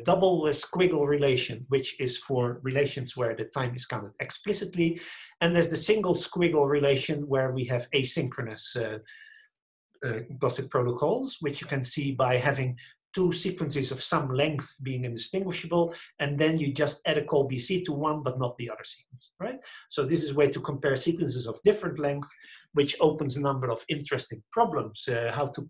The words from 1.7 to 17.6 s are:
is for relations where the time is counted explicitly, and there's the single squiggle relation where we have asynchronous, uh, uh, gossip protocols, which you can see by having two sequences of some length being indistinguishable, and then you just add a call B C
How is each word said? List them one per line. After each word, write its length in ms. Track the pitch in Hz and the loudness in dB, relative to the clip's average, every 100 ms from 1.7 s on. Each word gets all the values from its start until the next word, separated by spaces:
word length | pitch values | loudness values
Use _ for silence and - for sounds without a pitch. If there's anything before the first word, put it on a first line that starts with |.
| 135 131 - | 0 0 -4
is 200 | 127 - | -4 -4
for 420 | - 127 120 120 | -2 0 0 -2
relations 540 | 131 131 143 - 123 - | -2 0 0 -2 -8 -2
where 180 | 117 | -2
the 100 | 113 | -2
time 300 | 110 143 123 | -4 -4 -4
is 120 | 123 - | -4 -6
counted 260 | 113 101 - | -6 -8 -10
explicitly, 800 | - - 202 202 202 175 165 165 - - - _ | -10 -6 -4 -4 -2 2 2 0 -8 -16 -20 _
and 140 | 170 170 | 2 4
there's 140 | - | 4
the 60 | 156 | 2
single 380 | - 220 180 | 4 4 4
squiggle 540 | 160 - 180 170 156 139 | 2 0 2 4 4 4
relation 580 | 147 139 135 - 147 147 | 4 4 2 0 -4 0
where 260 | 135 131 | 0 2
we 120 | 127 | 0
have 240 | 123 123 - | -2 -2 0
asynchronous, 840 | 143 131 - 123 - 113 110 - 120 | 0 0 0 -2 -4 -8 -8 -6 -4
uh, 220 | 110 107 - - - - _ _ _ _ _ _ 123 | -4 -6 -12 -20 -20 -20 _ _ _ _ _ _ -6
uh, 140 | 113 123 131 | -6 -8 -2
gossip 300 | 127 127 127 | 0 0 -2
protocols, 680 | 131 120 120 147 240 269 - | 0 0 2 0 0 -2 -6
which 220 | 156 143 | -6 -6
you 40 | - | -4
can 160 | 139 | -2
see 300 | 127 - 139 | -2 -2 -2
by 240 | 131 127 127 | 2 2 4
having 400 | 143 131 127 123 - _ _ | 2 2 0 -4 -10 _ _
two 180 | - 180 | 0 2
sequences 580 | - 185 - 156 143 - | 2 0 -2 -2 0 -2
of 120 | 131 | -2
some 260 | - 160 135 | 0 0 0
length 420 | 131 156 143 - - | 2 2 0 -6 -8
being 240 | 135 127 127 | -6 -4 -4
indistinguishable, 880 | 117 - 190 190 - 160 170 170 - - - | -4 -4 -4 -4 -6 0 2 2 0 -14 -4
and 180 | 143 143 | -2 2
then 200 | 156 160 | 2 4
you 160 | 139 | 0
just 260 | 131 143 - 175 | 2 0 0 0
add 100 | 151 | 0
a 80 | |
call 240 | 147 147 135 | 2 2 2
B 100 | |
C 240 | 127 | 0